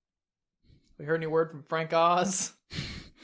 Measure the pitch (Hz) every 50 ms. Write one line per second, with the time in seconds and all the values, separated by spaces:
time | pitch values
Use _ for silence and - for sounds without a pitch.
0 | _ _ _ _ _ _ _ _ _ _ _ _ _ _ - _ _ _ _ _
1 | 151 147 160 160 160 160 156 160 165 160 160 143 135 _ 165 160 165 160 165 165
2 | 165 170 175 180 185 196 190 185 - - - _ _ _ - - - - - -
3 | - - - _